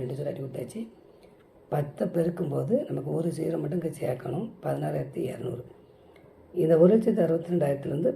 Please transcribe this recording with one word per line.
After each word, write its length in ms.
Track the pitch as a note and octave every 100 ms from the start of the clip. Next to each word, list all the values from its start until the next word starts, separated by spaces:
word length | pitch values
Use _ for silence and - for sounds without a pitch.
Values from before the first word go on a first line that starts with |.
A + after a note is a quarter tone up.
ரெண்டு 140 | B2+ C3+
ஜீரோ 120 | C#3+
அடி 100 | C#3
கொடுத்தாச்சு. 360 | C3+ - - A3 A3+ - - - - - _ _ -
பத்தை 340 | D3+ C#3+ - G3
பெருக்கும்போது 640 | E3+ E3 E3+ D#3 C#3 C#3 B3+ -
நமக்கு 220 | C#3 C#3 D3+
ஒரு 120 | E3+ D#3+
ஜீரோ 180 | D#3+ E3
மட்டும் 160 | D3 F3
இங்கே 160 | D#3+ -
சேர்க்கணும். 440 | C3+ C3 - D3+ A3+ -
பதினாறாயிரத்தி 580 | D3 C#3+ D3+ D3 C#3 - -
இரநூறு. 320 | - - - - - - - - - - - - F3+
இந்த 120 | D#3+ D#3+
ஒரு 80 | F3+
லட்சத்தி 280 | A3 - F#3+
அறுபத்தி 280 | D#3+ E3 E3+
ரெண்டாயிரத்துலேருந்து 580 | F3 C#3+ C#3 C3 C#3 E3+